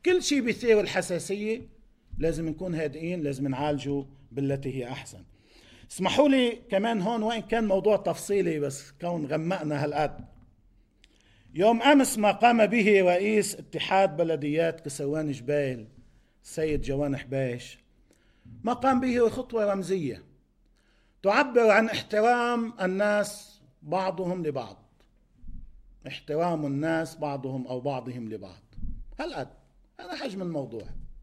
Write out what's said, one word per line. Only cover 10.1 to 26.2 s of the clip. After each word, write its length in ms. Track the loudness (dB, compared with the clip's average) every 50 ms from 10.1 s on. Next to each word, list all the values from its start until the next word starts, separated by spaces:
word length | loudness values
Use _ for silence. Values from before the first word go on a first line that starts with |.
| -4 -8 -16 -18 -20 -20 -20 _ _ _ _ _ _ _ _ _ _ _ -20 _ _ _ _ _ _ _ _ -12 -2
يوم 280 | 4 4 4 4 6
أمس 360 | 6 6 8 8 6 4 0 2
ما 120 | 2 2
قام 360 | 4 6 6 6 6 6 4
به 360 | 4 4 4 6 6 6 6
رئيس 520 | 6 6 4 4 2 2 2 2 2 0 -6
اتحاد 640 | -10 -14 -10 -8 -8 -2 2 4 4 4 2 2
بلديات 640 | -2 0 0 0 -2 -2 -2 0 0 0 0 -2 -4
كسوان 520 | -12 -12 -10 -6 -4 -4 -2 -2 -2 -4
جبيل 560 | -6 -6 -4 -2 0 0 0 -2 -4 -8 -12 -16 -20 -20 -20 -20 _ _ _ _ _ _ _
السيد 380 | -12 -6 -4 -2 0 0 -2
جوان 340 | -2 -2 -2 -2 -2 -2 -2
حبيش، 640 | -4 -6 -6 -4 -4 -2 -2 -4 -8 -10 -16 -20 _ _ _ _ _ _ _ _ _ _ _ _ _ _ -20 -20 -6
ما 100 | -4 -4
قام 280 | -2 2 2 2 2 4
به 280 | 2 0 2 2 2 2
خطوة 440 | 2 -4 -8 -4 -2 0 0 0
رمزية 500 | 0 -2 -2 -2 -2 -2 -2 -6 -6 -8 -14 _ _ _ _ _ _ _ _ _ _ _ _ _ _ _ _ _ _ _
تعبر 480 | 2 4 4 4 2 4 4 6 8 8
عن 180 | 8 6 6 4
احترام 840 | -2 -6 -6 -2 0 4 4 4 4 4 2 0 0 0 -2 -4 -4 -2
الناس 800 | -2 -2 0 2 2 2 2 2 0 -2 -6 -14 -18 -20 -20 _ -20 _ _ _
بعضهم 640 | -8 -4 -2 -2 -2 -2 -4 -4 -4 -4 -4 -2 -2
لبعض، 300 | -4 -4 -4 -8 -8 -14 -20 _ _ _ _ _ _ _ _ _ _ _ _ -14 -12 -12 -12 -14 -16 -20 -20 -20 -20 -20 _ -16
احترام 600 | -14 -14 -14